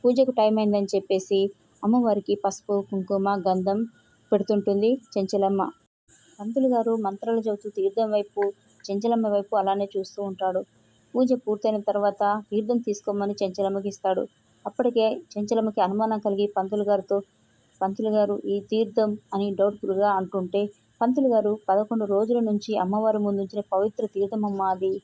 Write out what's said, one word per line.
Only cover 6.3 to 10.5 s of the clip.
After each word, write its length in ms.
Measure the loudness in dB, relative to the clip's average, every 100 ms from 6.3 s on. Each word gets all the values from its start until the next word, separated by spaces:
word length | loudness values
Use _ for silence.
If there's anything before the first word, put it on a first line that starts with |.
| -12
పంతులు 280 | -6 0 2
గారు 280 | 2 0 0
మంత్రాలు 440 | -2 -4 -2 -2
చదువుతూ 300 | -2 -4 -6
తీర్థం 420 | -2 -2 0 0
వైపు, 300 | 0 -2 -2 -4 -4 _ _ -6
చెంచలమ్మ 360 | -2 0 2 2
వైపు 280 | 0 0 0
అలానే 340 | 0 0 -2 -4
చూస్తూ 260 | -8 -8
ఉంటాడు. 400 | -8 -4 -2